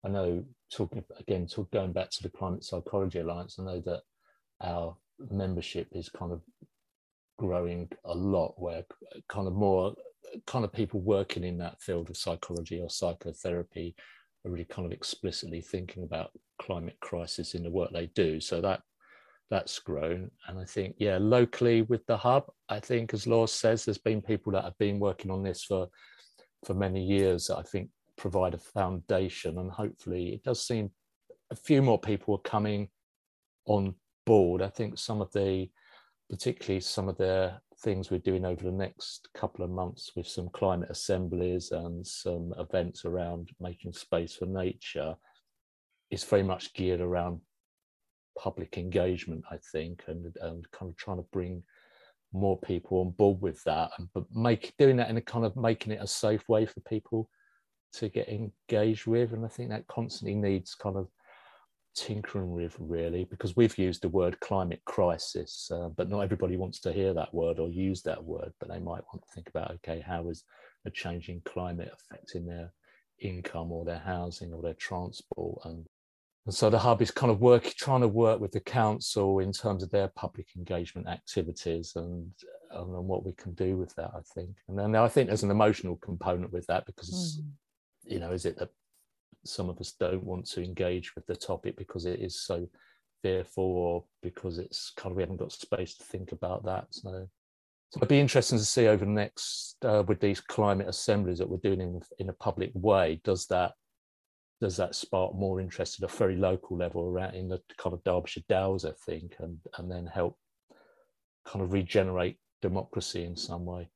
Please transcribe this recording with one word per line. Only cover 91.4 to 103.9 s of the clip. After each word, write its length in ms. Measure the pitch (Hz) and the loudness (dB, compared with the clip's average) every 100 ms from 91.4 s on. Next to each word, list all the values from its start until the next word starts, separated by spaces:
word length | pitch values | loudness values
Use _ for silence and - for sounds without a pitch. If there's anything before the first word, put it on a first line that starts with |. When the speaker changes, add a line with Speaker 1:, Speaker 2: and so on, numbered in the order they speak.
| - 87 101 - | -4 -4 -4 -8
Speaker 1:
because 300 | 95 92 87 | -8 -6 -4
it 160 | 90 | -4
is 180 | 95 - | -4 -8
so 260 | - 87 87 _ _ _ _ _ | -4 -4 -4 _ _ _ _ _
fearful, 420 | 98 92 90 - 92 | 0 0 -2 -2 0
or 400 | 90 87 85 - _ | 2 2 0 -4 _
because 360 | 90 - 95 85 | -10 -6 -6 -6
it's 360 | 90 - - - | -6 -8 -8 -8
kind 160 | 98 | -6
of, 60 | 90 | -2
we 60 | |
haven't 140 | 87 92 | -2 -2
got 140 | - | -6
space 440 | - - - 92 - | -8 -4 -2 -2 -10
to 100 | - | -12
think 260 | 95 92 | -10 -8
about 320 | - 90 90 | -6 -4 -4
that? 240 | 90 92 - | -4 -6 -6
So, 360 | - 95 92 95 _ _ _ _ _ _ | -14 -10 -10 -12 _ _ _ _ _ _
so 80 | - | -2
it'd 100 | 117 | 6
be 140 | 143 | 6
interesting 360 | 139 135 - 120 | 8 6 4 2
to 60 | |
see 240 | 107 - 113 | 2 6 6
over 160 | 107 | 6
the 80 | 98 | 4
next, 640 | 107 104 - - - - - | 2 0 -4 -8 -8 -10 -4
uh, 200 | 123 107 95 | 4 4 4
with 140 | 101 | 4
these 180 | 104 98 | 2 2
climate 480 | - - 104 98 98 | -2 2 4 4 0
assemblies 520 | 95 - 104 92 90 | -2 2 2 2 0
that 100 | 92 | -2
we're 80 | 90 | 0
doing 240 | 104 92 | 2 2
in, 200 | 90 87 - - | 0 -6 -10 -8
in 100 | 95 | -8
a 40 | |
public 380 | - 104 - 92 | -4 -4 -2 -2
way, 460 | 92 98 98 85 82 - | 0 4 6 6 2 0
does 220 | 92 - | 0 2
that 260 | 92 87 - _ | 2 0 -2 _